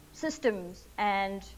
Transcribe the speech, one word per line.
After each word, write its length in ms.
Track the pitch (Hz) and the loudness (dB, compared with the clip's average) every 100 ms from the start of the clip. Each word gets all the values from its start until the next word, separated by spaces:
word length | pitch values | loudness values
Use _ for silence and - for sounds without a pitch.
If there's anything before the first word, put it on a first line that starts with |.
| - | -18
systems 720 | - 320 302 254 208 175 180 - - | -4 -4 2 2 2 -2 -10 -10 0
and 460 | 208 196 196 196 - | 2 4 2 -2 -8